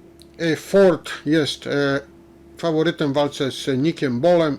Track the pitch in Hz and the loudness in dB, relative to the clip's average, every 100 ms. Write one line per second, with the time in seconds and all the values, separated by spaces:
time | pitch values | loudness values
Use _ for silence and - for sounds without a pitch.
0 | - - - - 165 151 - 196 190 156 | -20 -20 -20 -8 -4 -4 0 4 4 4
1 | - - 147 160 139 - - 139 143 139 | -4 -10 -2 0 0 -4 -4 -2 0 -2
2 | - - - - - - 170 156 160 160 | -6 -20 -20 -20 -20 -8 -2 0 0 0
3 | 151 139 147 - 135 - - 131 156 165 | -2 0 -2 -2 -6 -6 -4 -2 0 -2
4 | 143 120 165 175 160 | -2 0 2 4 2